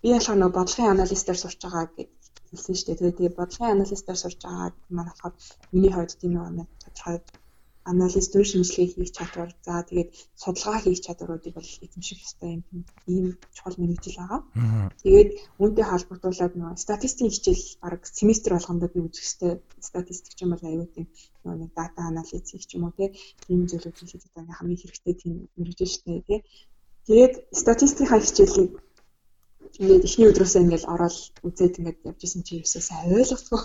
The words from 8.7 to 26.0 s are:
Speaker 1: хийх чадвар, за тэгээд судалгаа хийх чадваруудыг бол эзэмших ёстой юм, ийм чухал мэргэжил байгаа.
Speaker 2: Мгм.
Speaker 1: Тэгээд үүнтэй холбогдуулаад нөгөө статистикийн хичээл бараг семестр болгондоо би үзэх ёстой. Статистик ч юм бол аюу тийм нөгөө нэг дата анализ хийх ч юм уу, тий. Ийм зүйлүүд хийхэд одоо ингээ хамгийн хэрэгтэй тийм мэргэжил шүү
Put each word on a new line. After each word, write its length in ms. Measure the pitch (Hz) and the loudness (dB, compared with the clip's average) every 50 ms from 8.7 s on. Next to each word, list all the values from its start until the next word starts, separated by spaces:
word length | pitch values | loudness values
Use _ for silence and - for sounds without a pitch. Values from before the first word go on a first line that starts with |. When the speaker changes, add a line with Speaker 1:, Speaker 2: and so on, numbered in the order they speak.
| - - 180 180 | 2 0 0 0
Speaker 1:
хийх 220 | - 180 180 - - | 0 -6 -8 -8 -6
чадвар, 380 | - 170 175 - 175 170 175 - _ | -10 -10 -10 -8 -10 -10 -10 -12 _
за 240 | - 180 170 175 170 | -10 -6 -6 -6 -6
тэгээд 240 | - 175 175 170 175 _ - - _ _ | -4 -4 -4 -4 -4 _ -20 -20 _ _
судалгаа 480 | - - 190 180 185 - 208 214 220 | -10 -8 -8 -6 -6 -4 -4 -4 -2
хийх 240 | - 190 180 180 - | 0 0 -2 -2 -4
чадваруудыг 480 | - 175 - 170 175 165 165 - 165 170 | -12 -12 -12 -10 -10 -10 -10 -10 -14 -16
бол 160 | 165 165 - - - - | -14 -18 -18 -20 -20 -20
эзэмших 320 | - - 175 175 - 185 | -20 -18 -14 -14 -14 -14
ёстой 320 | 175 - - - _ 175 175 170 | -14 -18 -20 -18 _ -12 -10 -10
юм, 40 | 170 170 - - 175 175 - _ _ _ | -10 -12 -12 -14 -14 -14 -16 _ _ _
ийм 200 | - 180 190 185 185 180 - - _ _ | -4 -2 -2 -2 -2 -6 -8 -18 _ _
чухал 240 | - - 185 180 | -16 -14 -14 -8
мэргэжил 400 | - 175 170 175 - - 180 - | -4 -4 -4 -4 -4 -8 -14 -14
байгаа. 240 | - 175 185 220 302 - _ _ | -14 -10 -8 -8 -8 -8 _ _
Speaker 2:
Мгм. 320 | 113 120 110 110 110 98 95 - _ _ | -2 -2 0 0 0 -2 -4 -8 _ _
Speaker 1:
Тэгээд 240 | 196 381 403 415 403 - - - - _ - | 8 10 10 10 8 4 -10 -14 -20 _ 0
үүнтэй 240 | 392 214 208 220 214 | 0 2 2 2 0
холбогдуулаад 680 | 202 185 180 - - 185 180 - 185 185 - 180 180 - | 0 -2 -4 -4 -6 -16 -8 -6 -6 -4 -2 -4 -4 -4
нөгөө 260 | 175 170 165 175 - | -6 -10 -10 -10 -12
статистикийн 480 | - - 208 208 254 254 - - 247 214 | -6 -6 -6 -4 -4 -6 -4 -2 -2 -2
хичээл 340 | - - - 190 180 - - - - | -2 -2 0 0 0 0 -2 -10 -16
бараг 240 | _ - 175 175 175 _ - | _ -12 -12 -12 -12 _ -16
семестр 420 | - - 208 214 226 220 - 220 180 | -6 2 2 4 4 4 2 0 0
болгондоо 320 | 170 - - 175 175 175 170 | 0 -2 -2 -4 -4 -4 -4
би 100 | - 180 165 | -4 -4 -6
үзэх 200 | 165 - - - - | -6 -10 -10 -12 -12
ёстой. 220 | - _ 180 175 170 175 _ _ - | -8 _ -4 -4 -4 -4 _ _ -20
Статистик 560 | - - - _ 180 180 180 180 175 _ - - | -20 -20 -10 _ -10 -10 -10 -14 -18 _ -20 -16
ч 60 | - | -6
юм 160 | 185 180 175 | -6 -4 -4
бол 80 | 165 170 | -4 -8
аюу 240 | 160 160 165 170 170 | -8 -8 -8 -8 -10
тийм 160 | - - 170 - _ - - _ _ _ - | -12 -16 -16 -16 _ -20 -20 _ _ _ -14
нөгөө 120 | 175 170 165 | -12 -12 -12
нэг 100 | 165 165 - | -12 -12 -10
дата 240 | 170 165 170 - - 170 165 | -10 -12 -10 -10 -10 -8 -8
анализ 400 | 160 165 165 - - 180 - - | -8 -8 -10 -12 -14 -14 -14 -14
хийх 160 | - 190 - | -18 -20 -20
ч 60 | _ - | _ -8
юм 160 | 180 170 170 | -8 -8 -8
уу, 40 | - | -6
тий. 120 | - 196 196 196 - - - _ _ - - 180 | -6 -6 -6 -6 -14 -20 -20 _ _ -6 -2 0
Ийм 80 | 180 175 175 | 0 0 0
зүйлүүд 280 | 170 165 - 170 - - | -4 -8 -10 -12 -16 -18
хийхэд 240 | 175 175 - 175 _ _ _ | -20 -20 -20 -20 _ _ _
одоо 80 | 165 | -20
ингээ 160 | 165 170 175 | -18 -18 -16
хамгийн 240 | - - 175 175 - | -12 -8 -8 -8 -8
хэрэгтэй 340 | - - - - _ 175 180 180 | -10 -20 -20 -10 _ -6 -6 -4
тийм 120 | - 175 165 175 - - _ | -6 -10 -10 -10 -12 -18 _
мэргэжил 400 | 175 175 170 175 - 185 180 - | -10 -10 -10 -6 -6 -6 -6 -6
шүү 100 | - | -10